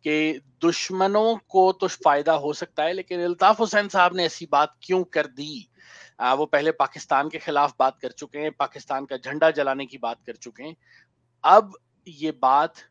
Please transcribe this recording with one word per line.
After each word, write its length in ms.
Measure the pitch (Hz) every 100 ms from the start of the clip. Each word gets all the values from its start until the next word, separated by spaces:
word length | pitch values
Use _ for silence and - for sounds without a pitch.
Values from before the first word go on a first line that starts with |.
| 151
कि 340 | 151 156 147 _ _
दुश्मनों 760 | 165 170 - 185 196 208 220 226 _
को 220 | 190 185
तो 160 | 185 185
फ़ायदा 460 | - 160 143 147
हो 200 | 156 143
सकता 300 | 147 175 -
है, 100 | 156
लेकिन 280 | 190 180 180
अल्ताफ़ 360 | 175 175 190 214
हुसैन 300 | 226 214 202
साहब 280 | 196 180
ने 100 | 180
ऐसी 220 | 165 - 165
बात 240 | 143 151 _
क्यों 220 | - 185
कर 240 | 180 160 143
दी? 420 | 127 147 139 - _ - - - _
आ, 140 | 123
वो 120 | 135
पहले 260 | 147 147 151
पाकिस्तान 580 | 160 135 147 - 139 151
के 80 | 160
खिलाफ 360 | 170 143 143 -
बात 200 | 135 -
कर 100 | 131
चुके 280 | - 147 147
हैं, 120 | 151
पाकिस्तान 540 | - 139 143 - 135
का 120 | 139 131
झंडा 340 | 135 147 160
जलाने 340 | 151 135 135
की 120 | 131 131
बात 200 | 117 117 -
कर 60 |
चुके 300 | 113 120 113
हैं। 120 | 147 165 _ _ _ _ _ _
अब 300 | 156 202 202 - _ _ -
ये 240 | 147 156
बात 420 | 151 131 139 165 - -